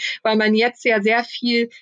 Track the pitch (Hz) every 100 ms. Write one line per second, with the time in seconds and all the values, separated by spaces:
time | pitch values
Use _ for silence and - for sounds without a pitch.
0 | - - 220 214 214 214 240 240 247 220
1 | 208 233 240 - 240 233 233 -